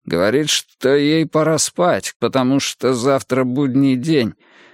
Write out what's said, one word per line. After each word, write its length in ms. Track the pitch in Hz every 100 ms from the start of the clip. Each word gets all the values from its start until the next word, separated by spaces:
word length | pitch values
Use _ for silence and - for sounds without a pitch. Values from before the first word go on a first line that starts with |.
Говорит, 460 | - 82 98 131 151
что 440 | - - _ 127
ей 300 | 143 147 160
пора 320 | 151 156 156 156
спать, 600 | - - 175 110 - -
потому 420 | 113 131 127 139
что 320 | - - 123
завтра 520 | 127 127 135 - 127
будний 520 | 127 127 143 127 139 127
день, 380 | 135 156 110 - _ - -